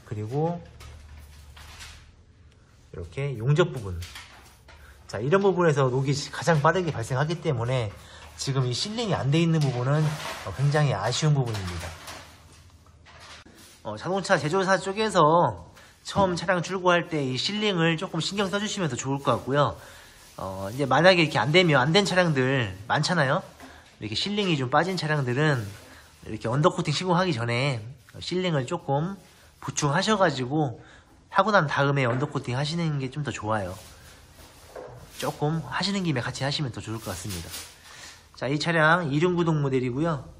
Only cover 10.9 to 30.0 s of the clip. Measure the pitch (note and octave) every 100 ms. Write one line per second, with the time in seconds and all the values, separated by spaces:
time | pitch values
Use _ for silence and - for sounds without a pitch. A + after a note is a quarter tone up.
10.9 | G2+ A2 B2 D#3 C#3+ B2 G#2 F#2 F2 E2
11.9 | - - - - - - - - - -
12.9 | - - - - - - - - - A2
13.9 | G#2 B2 F#3+ F3+ F3+ D3 F#3+ F#3 F#3 G3
14.9 | G3 A3 F#3 D3+ E3+ C#3+ F#2 - - -
15.9 | - - - F#3+ E3+ E3+ F3+ E3 F#3+ F3+
16.9 | F3 E3+ D#3 C3 B2+ - G#3 G#3+ F3+ E3
17.9 | D#3+ F#3+ E3+ D#3 G3 F#3+ G3+ G#3 G3+ E3
18.9 | A#2+ C3+ C#3 C#3 A2+ A#2+ C#3+ C3 - -
19.9 | - - - - - F#2 F#2+ G2 B2 C3+
20.9 | C3 F3 F3+ D#3 C3+ B2 E3+ F3+ C#3 C3+
21.9 | F#3+ G3 F3+ F3 C3+ B2+ C3+ G#2+ F2+ G#2
22.9 | G3 D3+ F3+ C3 E3 - - - - -
23.9 | - G#2+ G#2+ G3 G#3 G3 D#3 B2 D3 F3
24.9 | F#3 D3 D3+ B2 B2 D#3 C3+ G2+ G2 -
25.9 | - - - - G#2+ A2+ C3 E3+ F3+ E3
26.9 | C#3+ F#3 E3+ F#3 B2+ A#2 A#2 C#3+ A#2+ A2
27.9 | C#3 - - - F3+ F3+ D3+ B2 F3 -
28.9 | C#3 E3+ G3 - - - _ - - D3
29.9 | D#3